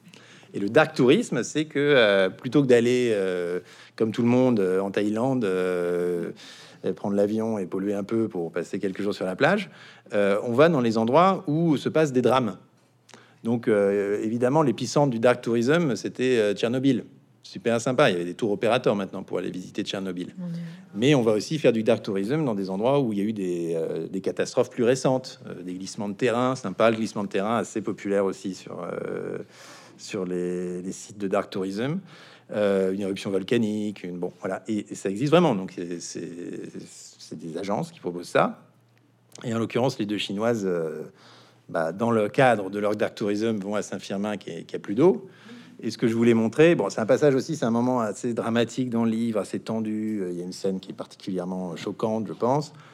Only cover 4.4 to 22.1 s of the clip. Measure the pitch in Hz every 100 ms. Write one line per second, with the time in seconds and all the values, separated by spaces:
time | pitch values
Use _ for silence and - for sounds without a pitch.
4.4 | 131 110 92 92 98 107 104 110 131 127
5.4 | 98 92 92 90 87 87 87 87 85 -
6.4 | - - - - 95 90 104 101 101 110
7.4 | 110 107 87 95 101 101 98 113 110 92
8.4 | 82 87 80 98 98 92 101 92 95 92
9.4 | 147 208 180 - - - - 104 101 104
10.4 | 120 117 165 147 117 110 113 147 190 185
11.4 | - 151 170 131 127 156 156 127 120 131
12.4 | 110 95 _ _ _ _ _ - _ _
13.4 | 117 120 117 104 101 101 101 107 110 117
14.4 | 123 156 143 - 123 156 143 113 123 123
15.4 | 117 117 120 170 156 101 104 - 127 120
16.4 | 104 101 113 131 135 113 - - _ _
17.4 | - - 117 117 131 127 139 87 87 87
18.4 | 110 98 113 123 143 101 95 95 92 92
19.4 | 95 92 90 - 95 101 95 90 85 -
20.4 | 175 170 165 170 - 98 131 143 113 107
21.4 | - 151 127 113 110 110 -